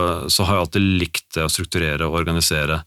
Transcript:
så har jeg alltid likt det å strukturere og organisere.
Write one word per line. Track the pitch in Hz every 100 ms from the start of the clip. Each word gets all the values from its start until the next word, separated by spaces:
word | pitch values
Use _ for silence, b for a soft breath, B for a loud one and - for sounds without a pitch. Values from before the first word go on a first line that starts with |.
| 87 85 71
så | - 92
har | 98
jeg |
alltid | 82 101 98 92
likt | 82 - - 82
det |
å | 80
strukturere | - 87 90 80 73 80
og | 82
organisere. | 82 82 82 78 73 78